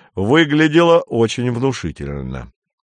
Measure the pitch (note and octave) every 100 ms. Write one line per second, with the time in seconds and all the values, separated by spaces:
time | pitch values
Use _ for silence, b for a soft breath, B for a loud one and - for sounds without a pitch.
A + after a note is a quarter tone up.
0 | b - G2+ D#3 D#3 D3 D#3 D#3+ E3+ E3+
1 | - A#2 A2+ - B2 A#2+ C3+ A#2+ E2 -
2 | C#2 C#2+ B1+ B1+ B1 _ _ _